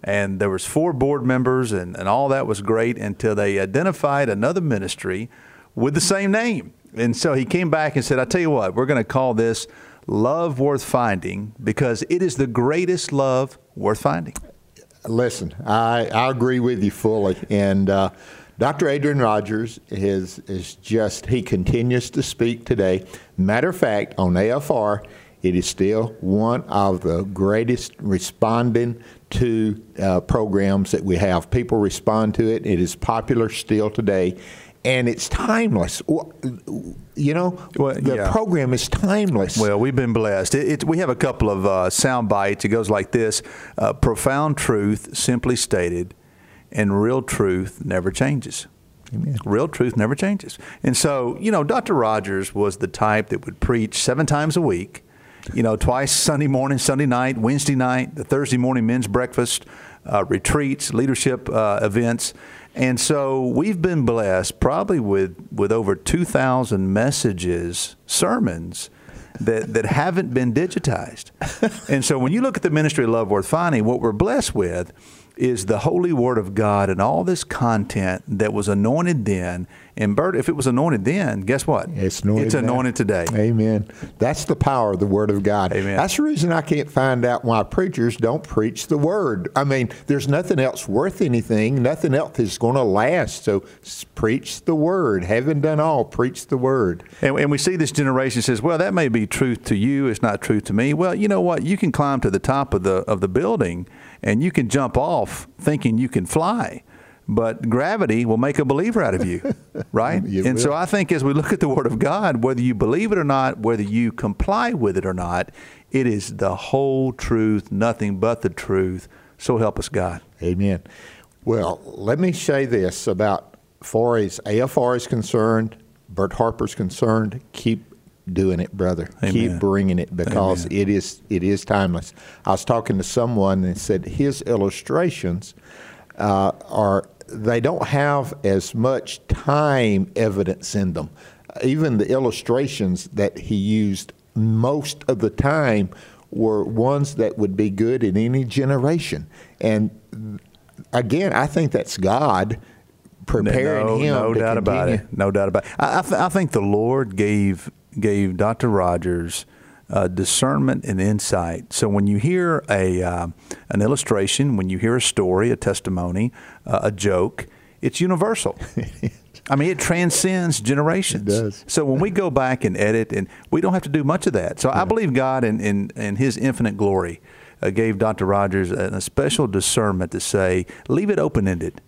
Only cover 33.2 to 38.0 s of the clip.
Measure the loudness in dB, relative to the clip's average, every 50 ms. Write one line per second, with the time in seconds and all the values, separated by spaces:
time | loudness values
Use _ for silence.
33.2 | 0 -2 0 0 0 -2 -4 -8 -4 -2 0 0 0 0 -2 -2 -2 0 0 0
34.2 | 0 -2 -2 -6 -14 -20 -20 -20 -20 -20 -20 _ _ -2 0 0 0 0 -2 -4
35.2 | -6 -6 -6 -4 -2 0 0 0 2 0 0 0 0 -2 -4 -8 -4 -2 -2 -2
36.2 | -2 -8 -16 -10 -10 -10 -10 -10 -12 -10 -10 -10 -10 -12 -14 -16 -18 -16 -6 -2
37.2 | -2 0 0 0 0 -2 -4 -6 -12 -14 -4 -2 -2 -2 0 -2